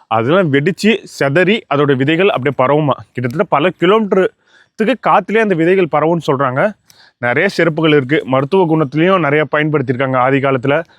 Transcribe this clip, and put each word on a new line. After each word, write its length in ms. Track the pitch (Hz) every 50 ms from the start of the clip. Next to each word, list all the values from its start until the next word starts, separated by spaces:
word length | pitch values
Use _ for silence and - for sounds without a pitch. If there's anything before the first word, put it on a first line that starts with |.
| _ _
அதெல்லாம் 440 | 113 113 113 123 160 196 190 151
வெடிச்சு 440 | 135 143 143 180 190 - - 208 - - -
சிதறி 580 | - - - 143 139 139 175 180 170 220 240 - - 151
அதோட 220 | 139 147 139 143
விதைகள் 320 | 127 135 139 165 165 190 202
அப்படியே 260 | - 135 123 147 131
பரவுமா. 400 | - 127 127 143 151 156 139 120 - 107 -
கிட்டத்தட்ட 300 | _ - 123 127 120 165
பல 280 | 202 - - 139 151 185 - -
கிலோமீட்டருக்கு 1120 | 170 175 208 226 220 190 202 190 185 - - _ _ _ _ _ _ _ _ - 226 208 262 - -
காத்துலயே 320 | 180 160 202 185 - 202 226
அந்த 160 | 226 208 185
விதைகள் 340 | 156 160 170 190 190 180 147
பரவும்னு 340 | 151 151 147 160 175 170 -
சொல்றாங்க. 460 | - 143 127 139 131 127 135 175 220 208 - _ _ _ _ - _ _ _
நிறைய 300 | 123 120 120 139 180 202
சிறப்புகள் 420 | - - 170 165 151 165 160 160
இருக்கு. 320 | 151 147 131 123 151 156 -
மருத்துவ 380 | 110 131 135 139 135 - 190 185
குணத்துலயும் 520 | 156 160 156 156 127 135 151 160 185 190 185
நிறைய 280 | 156 143 143 151 156 139
பயன்படுத்தியிருக்காங்க 640 | - 151 151 156 147 151 131 117 127 120 135 131 127
ஆதி 220 | 127 123 135 139 135
காலத்துல. 460 | 127 139 139 127 113 135 139 160 165 - _